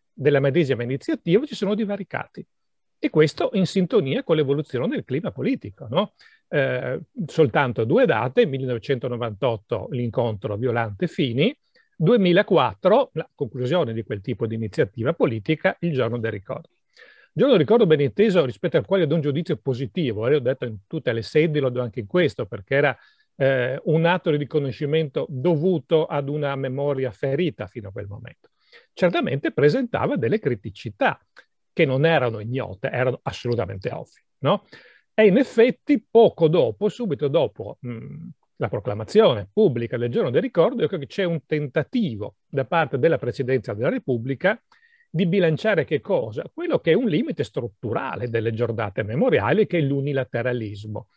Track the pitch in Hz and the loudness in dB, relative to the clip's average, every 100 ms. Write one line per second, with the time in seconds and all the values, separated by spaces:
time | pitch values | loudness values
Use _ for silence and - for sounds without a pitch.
0 | _ - 139 143 139 139 143 117 120 135 | _ -2 2 4 4 2 2 0 -2 -6
1 | - 311 - 185 294 202 196 208 208 202 | -4 -4 2 2 0 -4 -4 -2 -4 -6
2 | 190 - - - - _ _ _ _ _ | -8 -10 -10 -14 -20 _ _ _ _ _
3 | 311 160 151 - 339 208 180 196 180 233 | -2 2 2 2 -2 0 0 0 2 2
4 | 135 143 - 156 139 143 151 123 151 277 | 0 -2 0 0 2 0 -2 -4 -2 -4
5 | - 127 190 95 160 269 107 - 110 143 | -4 -6 -6 -4 -4 -4 -8 -14 -4 -2
6 | 214 _ _ _ _ 156 135 127 131 127 | -2 _ _ _ _ -2 0 -2 -4 -8
7 | - 285 160 - 147 156 131 117 113 185 | -8 -10 -2 2 4 4 0 0 0 4
8 | 247 117 123 131 220 131 131 117 - 135 | 4 2 0 2 2 0 -4 -4 -2 -4
9 | 127 120 117 101 135 113 - 110 101 127 | -4 -6 -6 -2 -2 -2 -4 -6 -4 -4
10 | 120 120 117 104 104 104 123 117 113 101 | -4 -2 -2 -2 -6 -4 -2 -2 -2 -4
11 | - - 139 117 190 294 _ _ _ - | -6 -2 -2 2 0 -2 _ _ _ -2
12 | 160 240 185 175 208 175 123 104 - 226 | 2 4 6 4 4 4 2 0 2 4
13 | 269 - - - 131 135 123 175 131 113 | 2 -4 -10 -8 -8 -4 -2 0 0 -4
14 | 107 101 95 113 113 113 110 - 107 - | -6 -8 -6 -4 -4 -4 -4 -2 -2 -2
15 | 113 170 185 113 101 156 190 - 170 139 | -2 0 0 0 -2 0 0 -2 -2 -2
16 | 117 120 110 107 - 110 - _ _ _ | -2 -2 -6 -8 -10 -12 -14 _ _ _
17 | - _ _ - 254 220 139 226 202 151 | -20 _ _ 0 4 4 4 4 6 4
18 | 139 - 220 185 135 - 175 156 - 190 | 4 2 4 4 2 -2 -2 0 2 0
19 | 156 165 147 135 - 143 - 123 127 - | 2 0 0 -2 -4 -4 -4 -4 -4 -4
20 | 143 104 113 147 123 135 127 107 - 160 | -2 -2 0 2 2 -2 -6 -10 -10 -6
21 | - 113 107 156 165 151 135 123 123 - | -2 -2 0 2 2 2 0 -2 -4 -6
22 | 101 180 160 - 101 - - 139 147 123 | -2 0 2 0 -8 -10 -2 0 2 -2
23 | _ _ _ - 135 135 123 135 - 160 | _ _ _ -2 0 2 0 -4 0 2
24 | 165 180 180 147 143 160 139 113 147 160 | 2 2 0 -2 -2 -4 -4 -4 -2 -2
25 | 156 143 - 131 151 160 175 185 - 160 | -2 -4 -6 -2 0 2 2 0 2 0
26 | 156 147 139 147 143 135 135 131 143 135 | 0 -4 -4 -4 -4 -4 -4 -4 -2 -2
27 | 131 - 139 139 180 - 98 - 101 104 | -4 -4 -2 -2 -2 -4 -10 -10 -12 -12
28 | 101 101 110 - _ _ _ - _ - | -12 -12 -14 -20 _ _ _ -20 _ 0
29 | 180 339 240 143 330 - 147 214 247 95 | 0 2 0 -2 -2 2 4 4 0 -2
30 | 139 233 117 220 147 117 110 - - - | -2 0 0 -2 -2 -4 -6 -12 -12 -2
31 | 254 - _ _ _ _ _ - 156 131 | -2 -2 _ _ _ _ _ 0 2 4
32 | 160 160 123 110 107 127 98 92 135 123 | 4 4 2 -2 -6 -6 -6 -6 -4 -2
33 | 127 127 - - 120 117 98 98 - 73 | -2 -2 -6 -6 -4 -2 -4 -6 -8 -8
34 | - _ _ _ 131 196 - - - _ | -12 _ _ _ 0 0 -4 -20 -20 _
35 | _ - 214 196 262 - 240 - - 285 | _ 4 6 6 4 4 4 2 0 0
36 | - 226 226 - 160 165 120 107 208 - | 4 6 6 6 2 4 2 0 -4 -4
37 | 233 135 143 156 127 - 104 - 127 113 | -6 -2 0 0 0 -4 -14 -12 -12 -12
38 | 127 147 170 - _ - 110 110 101 104 | -14 -16 -16 -20 _ -6 -4 -4 -6 -6
39 | 110 208 208 113 101 - 214 120 117 120 | 0 4 4 2 -2 2 2 2 -4 -4
40 | 120 160 170 127 240 - 180 247 156 185 | -2 -2 0 0 0 2 2 2 -2 -2
41 | 135 - 185 170 - 151 147 160 143 254 | -6 -4 -2 -2 -4 -4 -2 -4 -2 -2
42 | 185 107 104 - _ 135 131 170 156 135 | -2 -4 -10 -14 _ -4 0 0 0 2
43 | 156 147 123 - 123 131 113 104 131 247 | 2 2 -2 -4 -2 -2 -2 -4 -2 -2
44 | - 120 120 135 185 233 _ _ _ _ | -2 -4 -4 -2 0 -2 _ _ _ _
45 | _ 160 185 196 170 151 214 185 127 151 | _ -2 0 2 2 2 0 0 0 -4
46 | - 180 117 113 - - 359 - - 170 | -2 -2 -2 -8 -12 -10 -4 0 2 2
47 | 247 160 302 180 123 - 117 - 117 107 | 2 0 -2 -4 -6 -6 -8 -8 -6 -6
48 | - 92 120 117 110 110 117 110 104 - | -6 -6 -4 -2 -2 -2 -2 -2 -4 -4
49 | 101 123 247 143 104 175 214 175 139 139 | -4 0 2 4 4 2 2 0 0 0
50 | 139 135 127 120 123 123 110 101 107 107 | -2 -2 -2 -2 -2 -2 -4 -8 -10 -12
51 | - | -12